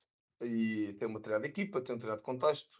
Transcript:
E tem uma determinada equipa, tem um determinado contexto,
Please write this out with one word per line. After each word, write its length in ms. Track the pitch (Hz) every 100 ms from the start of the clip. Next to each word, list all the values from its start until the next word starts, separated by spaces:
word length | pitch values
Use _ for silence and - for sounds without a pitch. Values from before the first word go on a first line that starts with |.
| _ _ _ _
E 500 | 120 113 113 107 104 98
tem 100 | 113
uma 100 | 107
determinada 280 | 110 107 120
equipa, 340 | - 196 139
tem 140 | 123
um 40 | 120
determinado 240 | 113 107
contexto, 560 | - 127 151 151 -